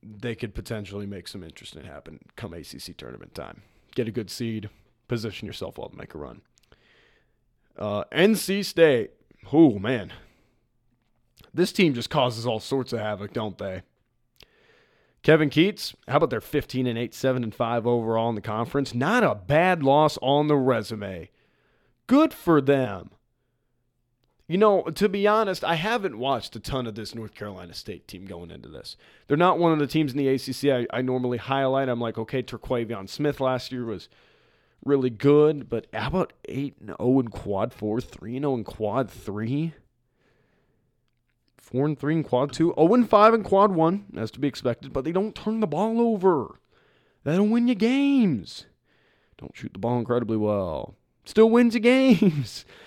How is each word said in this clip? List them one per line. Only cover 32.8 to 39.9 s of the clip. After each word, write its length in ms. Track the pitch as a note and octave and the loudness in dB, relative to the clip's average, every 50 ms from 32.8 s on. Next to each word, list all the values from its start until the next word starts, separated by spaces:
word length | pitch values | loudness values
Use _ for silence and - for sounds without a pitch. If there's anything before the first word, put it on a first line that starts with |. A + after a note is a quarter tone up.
| A#2 G#2+ A2+ G2+ F#2+ | -2 -4 -8 -10 -10
Smith 320 | G2 - - D3 D3 C#3 - | -14 -8 -4 -2 -2 -2 0
last 320 | C3+ C3 B2+ B2+ - - | -2 -2 -2 -2 -6 -8
year 140 | C3 B2 C3 | -8 -8 -6
was 240 | A#2 G#2+ F2+ - _ _ _ _ _ _ _ _ _ _ _ _ _ _ _ - | -6 -8 -10 -12 _ _ _ _ _ _ _ _ _ _ _ _ _ _ _ -2
really 280 | C3+ C#3+ C#3 B2+ B2+ | 0 0 2 2 -2
good," 580 | A#2 G2 - C#3+ D3 D3 D3 D3+ D#3+ C#3+ B2+ - | -4 2 4 6 6 6 6 4 2 -2 -6 -6
but 160 | A2+ A2+ - _ - | -8 -8 -8 _ -8
how 140 | G2+ G#2+ | -8 -6
about 260 | C3 C#3+ F#3 - - - _ _ | -2 -2 -2 -2 -4 -6 _ _
eight 320 | - - C3 C#3+ C#3 - _ | -10 -8 -8 -8 -8 -10 _
and 140 | - G#2+ - - | -16 -16 -10 -4
oh 200 | - B2 C3 C3+ | 0 2 2 2
in 80 | B2+ | 2
quad 480 | A2+ - - - G#2 G2+ F#2+ G#2 B2+ - | 0 -8 -10 -8 -6 -2 -2 -4 -4 -6
four, 260 | - G#2+ G#2+ G#2 A#2+ | -8 -6 -4 -4 -4
three 360 | B2 - - - - G#2+ A#2+ | -6 -10 -18 -16 -12 -10 -8
and 80 | C3 C#3+ | -4 -2
oh 100 | C#3+ C3+ | -2 -2
in 80 | A#2+ G#2 | -2 -4
quad 480 | - - - G#2+ G#2 G2+ C3 C3 G2+ | -8 -8 -6 -4 -2 -2 -2 -4 -4
three? 640 | - - - - G2 G#2 A2 A2+ C3 C#3+ D#3+ E3 D#3 - _ _ | -8 -14 -12 -10 -6 -6 -4 -4 -4 -4 -4 -6 -8 -12 _ _